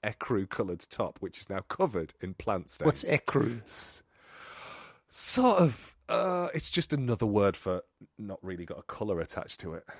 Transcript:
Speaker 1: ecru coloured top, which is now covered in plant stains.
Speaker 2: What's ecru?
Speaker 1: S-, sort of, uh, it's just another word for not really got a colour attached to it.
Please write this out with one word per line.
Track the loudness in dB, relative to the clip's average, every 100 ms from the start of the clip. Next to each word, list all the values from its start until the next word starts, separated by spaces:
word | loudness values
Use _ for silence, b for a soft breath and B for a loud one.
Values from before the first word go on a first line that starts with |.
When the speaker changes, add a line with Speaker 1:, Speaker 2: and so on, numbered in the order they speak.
Speaker 1:
ecru | -6 -4 -2 -2 0
coloured | -2 -2 -4 -6
top, | -4 -4 -4
which | -10 -8
is | -8
now | -6 -6
covered | 0 0 0 -6 -8
in | -10 -6
plant | -2 -2 -4
stains. | 0 2
Speaker 2:
What's | 2
ecru? | 2 0 2 2 2 -2
Speaker 1:
S-, | -8 -8 -6 -8 -14 B B B B B B B B B B
sort | -6 0 6 6 8
of, | 6 4 -8 -12 -2
uh, | 2 2 2 0
it's | -2 -2
just | 0 0
another | 0 2 2 4
word | 6 6 4
for | 0 -2 -4 -16 -20 -14
not | -12 -10
really | -8 -8 -8
got | -10
a |
colour | -10 -4 -2 -2
attached | -2 -6 -6 -6
to | -8
it. | -10 -12